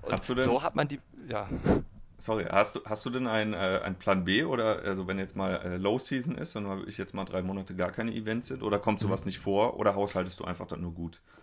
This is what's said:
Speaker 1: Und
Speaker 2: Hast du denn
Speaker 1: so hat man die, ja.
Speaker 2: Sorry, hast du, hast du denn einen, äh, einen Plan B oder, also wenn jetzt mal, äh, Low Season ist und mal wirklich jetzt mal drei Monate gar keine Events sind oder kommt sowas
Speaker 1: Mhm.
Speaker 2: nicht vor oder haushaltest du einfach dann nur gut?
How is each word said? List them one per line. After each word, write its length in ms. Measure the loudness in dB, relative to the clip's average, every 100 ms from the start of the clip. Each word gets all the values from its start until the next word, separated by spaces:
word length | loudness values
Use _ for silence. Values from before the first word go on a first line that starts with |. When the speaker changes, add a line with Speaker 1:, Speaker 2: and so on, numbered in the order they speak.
Speaker 1:
Und 80 | -2
Speaker 2:
Hast 180 | -2 0
du 60 | 4
denn 100 | 4
Speaker 1:
so 160 | 4
hat 140 | 2 0
man 120 | 0
die, 120 | -2 -12 -16 -6
ja. 220 | -6 -4 0 2 2 0 -12 -18 -8
Speaker 2:
Sorry, 280 | -2 0 4
hast 300 | 4 4 2
du, 40 | -6
hast 200 | -4 -2
du 40 |
denn 180 | -2 0
einen, 260 | 2 2
äh, 280 | 2 2 2
einen 120 | 0 -2
Plan 280 | 2 4
B 220 | 4 4 4
oder, 360 | 2 2 2
also 220 | 0 -2 -2
wenn 140 | -2
jetzt 160 | -4 -2
mal, 200 | 0 0
äh, 180 | -2 0
Low 220 | 2 2
Season 400 | 0 -2 -2 -4
ist 180 | -4 -4
und 80 |
mal 140 | -4 -4
wirklich 200 | -6 -8
jetzt 160 | -6
mal 120 | -6 -4
drei 160 | -2
Monate 340 | -2 -4 -4 -2
gar 160 | -2
keine 220 | -2 -4
Events 340 | -4 -2 -4 -4
sind 160 | -4
oder 160 | 0 2
kommt 220 | 2 2
sowas 240 | 2 0 -2
Speaker 1:
Mhm. 20 |
Speaker 2:
nicht 120 | -4
vor 380 | 0 4 4 4
oder 180 | 2 4
haushaltest 440 | 2 0 -2 -4
du 60 | -8
einfach 200 | -8 -8
dann 140 | -6
nur 140 | -6
gut? 260 | -6 -8 -10 _ -20